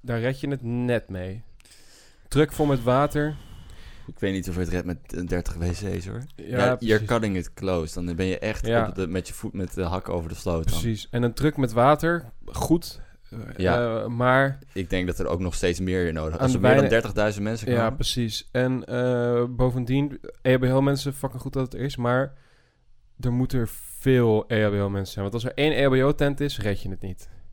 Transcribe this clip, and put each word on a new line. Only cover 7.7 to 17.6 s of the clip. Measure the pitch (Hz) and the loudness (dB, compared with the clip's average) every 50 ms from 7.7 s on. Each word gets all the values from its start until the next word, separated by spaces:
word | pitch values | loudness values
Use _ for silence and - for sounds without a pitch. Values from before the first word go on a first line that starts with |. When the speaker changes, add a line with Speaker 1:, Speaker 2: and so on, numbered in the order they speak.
| 92 87 80 80 - - 87 | 0 0 0 -2 -4 -6 -4
Speaker 2:
Dan | 87 85 | -4 -2
ben | 82 92 | 0 0
je | 92 92 - | 0 0 -2
echt | - 107 110 - - | -2 -4 -4 -2 -2
Speaker 1:
Ja. | 113 117 117 113 | 2 2 2 2
Speaker 2:
op | 101 90 | 0 -2
de, | 95 95 | -2 -2
met | 82 87 92 90 | -2 -2 -4 -4
je | - - | -6 -12
voet | - - 107 - | -10 -10 -8 -6
met | 98 92 87 - | -6 -6 -6 -4
de | - 92 | -4 -4
hak | 82 87 92 - - | -2 -2 -4 -4 -2
over | - 90 80 80 | -4 -4 -4 -6
de | 80 | -10
sloot | - - 95 87 80 80 82 | -6 -4 -2 -2 0 0 0
dan. | - - | 0 0
Speaker 1:
Precies. | - 117 110 104 - - | 0 -2 -2 -4 -6 -6
En | - 120 120 | -2 0 0
een | 120 117 | 0 0
truck | - 135 156 147 | 0 0 0 2
met | - 135 120 | 2 -2 0
water, | 113 120 120 135 151 147 - 165 175 170 143 113 - - - | 4 4 6 6 6 4 2 0 0 -2 -4 -10 -16 -14 -14
goed. | - - - - - 156 170 - - - - - - - - - - | -10 -6 -6 2 2 2 2 2 -6 -12 -14 -16 -16 -18 -20 -20 -16
Eh, | - 110 110 - - | -14 -12 -12 -12 -6
Speaker 2:
Ja. | - 92 90 87 120 120 117 113 110 | 0 2 2 2 2 2 0 -2 -2
Speaker 1:
eh, | 107 | -4
maar | 113 117 117 123 123 127 131 135 139 139 139 - - - | -4 -2 2 4 4 6 6 4 2 0 -6 -12 -10 -6
Speaker 2:
Ik | 98 90 80 | -6 -4 0
denk | - 92 90 | 0 0 0
dat | 90 87 - | 0 -2 -2
er | 92 | -2
ook | - 82 87 | -2 0 0
nog | 95 90 - | -2 -2 -2
steeds | - - 90 87 87 | 0 0 0 0 0
meer | 92 92 90 92 90 | 0 0 0 0 0
in | 85 80 | 0 0
nodig | 80 78 78 80 | -2 -2 -4 -2
is. | |
Speaker 1:
aan | 82 - | 0 2
Speaker 2:
Als | 131 131 | 2 2
er | 120 | 4
meer | - 127 | 6 6
dan | 131 135 | 8 8
Speaker 1:
weinig | 139 131 117 117 | 6 6 4 2
Speaker 2:
dertigduizend | 113 110 95 107 104 107 104 101 101 | 2 2 0 2 2 2 0 -2 -2
mensen | 107 113 113 | -4 -4 -4